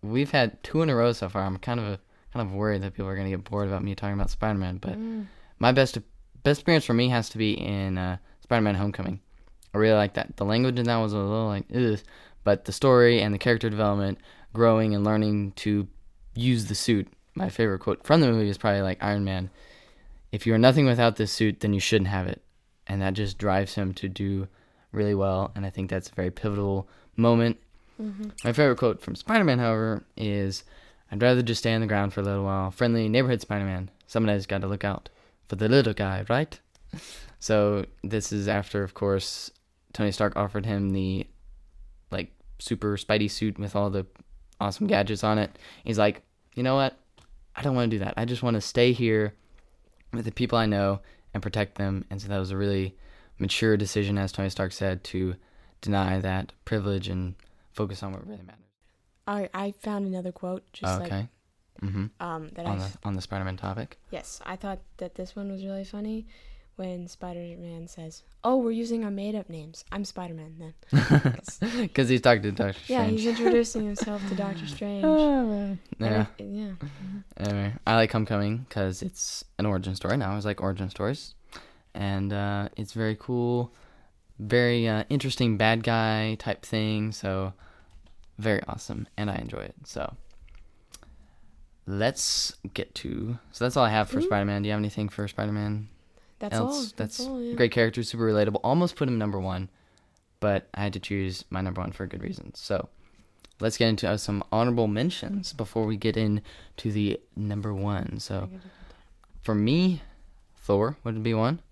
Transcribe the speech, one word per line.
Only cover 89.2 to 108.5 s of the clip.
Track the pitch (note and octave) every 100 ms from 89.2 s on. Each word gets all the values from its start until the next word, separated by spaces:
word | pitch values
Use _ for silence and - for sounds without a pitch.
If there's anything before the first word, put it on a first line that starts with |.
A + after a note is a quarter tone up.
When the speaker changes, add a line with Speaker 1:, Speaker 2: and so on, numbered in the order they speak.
| G#2
Speaker 1:
I | G2
enjoy | - -
it. | G1+ -
So, | C#3 - - - - - - - - - _ - - - - - - - - _ -
let's | G2 A2 C3+ - - - - -
get | - - -
to, | - - G#2+ A#2+ -
so | - A#2+
that's | C3+
all | A#2
I |
have | G#2+ G#2
for | -
Speaker 2:
Mm-hmm. | F4
Speaker 1:
Spider-Man. | G#2 G2+ G2+
Do | G#2
you |
have | G#2
anything | G#2 - G#2
for | - G#2
Spider-Man | - G#2 G#2 G#2 G#2 G#2+ - _ _ _ _
Speaker 2:
That's | G#3 A3
Speaker 1:
else? | A#3+ C#4+
Speaker 2:
all. |
That's | A#3
Speaker 1:
That's | - G#3+ -
Speaker 2:
all, | B3+ C4
yeah. | A#3+ A#3+
Speaker 1:
great | A#2+
character, | A#2+ A2+ A2
super | A2+ A#2 A2+
relatable. | G#2+ G#2 G#2
Almost | - D3+ F3 -
put | C#3+
him | A#2
number | G#2 G2
one, | F#2+ F#2 F#2+ _ _ _ _ _ _ _
but | G#2 G2 -
I | -
had | G2+
to | G2
choose | - G2+ F#2+ F#2 -
my | F#2
number | F#2+ F#2+
one | F2+
for | -
a | F#2+
good | F#2
reason. | F#2+ G2 - -
So, | - G2+ - - - _ _ _ - _
let's | A2 -
get | A#2
into, | G#2+ A2
uh, | G#2
some | - G2+ -
honorable | G#2+ A#2+ A#2+ A2
mentions | G#2 D3+ F#3 - G3+ F3+
before | C3+ G#2+ A2+ A2
we | A2
get | A2 G#2+
into | A2 G#2 - - - - A2+
the | G#2 G#2 - _ -
number | G#2 G#2 G#2
one. | G2 G2+ G2+ D#2 -
So, | - G2
Speaker 2:
I | F#2+